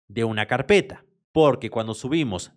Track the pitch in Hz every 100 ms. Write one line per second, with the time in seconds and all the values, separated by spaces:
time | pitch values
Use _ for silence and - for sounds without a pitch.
0 | _ 107 113 107 107 127 131 202 - -
1 | _ _ _ - 151 160 110 113 110 110
2 | 131 160 139 92 -